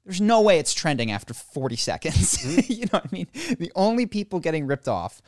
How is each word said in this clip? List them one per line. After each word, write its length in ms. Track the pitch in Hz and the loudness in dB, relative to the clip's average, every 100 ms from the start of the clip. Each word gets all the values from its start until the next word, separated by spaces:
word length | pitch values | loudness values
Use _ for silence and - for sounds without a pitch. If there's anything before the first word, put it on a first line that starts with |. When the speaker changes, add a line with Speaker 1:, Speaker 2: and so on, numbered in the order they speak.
Speaker 1:
there's 160 | 190 185 | -10 0
no 200 | 208 226 | 4 6
way 160 | 208 170 | 6 4
it's 160 | 143 | 2
trending 380 | - 160 131 113 | -2 0 0 -2
after 200 | 101 - | -4 -8
forty 440 | 117 - 143 131 117 | -14 -10 -6 -4 -4
seconds. 640 | - - 160 147 - - | -4 -4 0 2 2 0
<laughs> 60 | |
Speaker 2:
Mm-hmm. 280 | 123 175 - | 0 0 0
Speaker 1:
You 80 | 226 240 | -2 -2
know 20 | 190 | -2
what 80 | - | -2
I 20 | |
mean? 140 | 185 175 285 339 247 | -8 -8 -10 -6 -4
The 140 | 170 - | -4 0
only 300 | 202 233 240 | 2 2 -2
people 340 | 208 202 180 | -4 -4 -4
getting 260 | 160 160 139 | -2 -2 -2
ripped 220 | 139 131 | -4 -2
off 340 | 95 85 - | -4 -6 -12